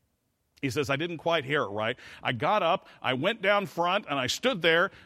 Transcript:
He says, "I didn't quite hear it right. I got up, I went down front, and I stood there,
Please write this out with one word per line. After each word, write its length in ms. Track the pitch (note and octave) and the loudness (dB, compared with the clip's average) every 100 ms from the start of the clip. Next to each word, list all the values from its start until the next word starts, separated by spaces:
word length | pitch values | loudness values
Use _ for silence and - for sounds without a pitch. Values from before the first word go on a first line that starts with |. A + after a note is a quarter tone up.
| _ _ _ _ _ _ | _ _ _ _ _ _
He 80 | C#3 | -4
says, 180 | C3+ C3+ | -2 -2
"I 80 | C#3 | -2
didn't 220 | E3+ E3+ | -4 -4
quite 260 | E3 E3 | -2 -2
hear 180 | C3 D3 | 0 -2
it 60 | G#2+ | -2
right. 300 | G2+ A2 B2+ - - | -2 -2 -4 -10 -8
I 100 | B2+ | -6
got 300 | A#2 D3+ G#3 | -2 0 2
up, 260 | E3+ F3+ - - | 2 0 -4 -6
I 100 | A#2+ | -2
went 300 | B2+ E3+ A3+ | 0 -2 0
down 240 | F#3+ G3+ F#3+ | 2 2 0
front, 400 | - E3+ G3 D3+ | -2 0 0 -2
and 100 | C#3+ | -2
I 80 | B2+ | -2
stood 360 | - B3 A3 | -2 -2 2
there, 280 | E3 E3 F#3 - | 4 4 2 -4